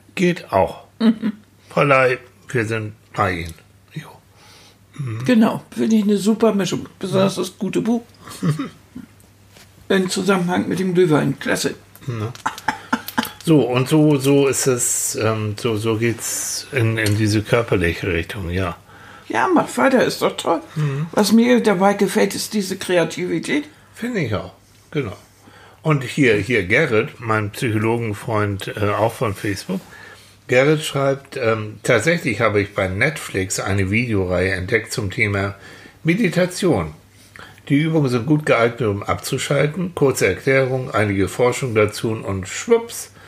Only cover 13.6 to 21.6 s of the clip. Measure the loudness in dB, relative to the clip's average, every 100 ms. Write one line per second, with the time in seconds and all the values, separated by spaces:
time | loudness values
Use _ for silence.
13.6 | 4 0 2 4 4 4 4 4 4 2
14.6 | 0 0 0 -2 -4 -2 -2 0 -4 -4
15.6 | -2 -2 0 0 0 -2 -6 -6 -6 -8
16.6 | -6 0 0 0 0 2 2 0 2 0
17.6 | 2 0 0 -2 -2 -2 -4 -8 -6 -2
18.6 | -4 -6 -14 -20 -20 -20 -6 -2 2 2
19.6 | 0 0 2 4 2 0 -2 -2 -2 -2
20.6 | -4 -4 -4 -2 -4 0 4 6 6 4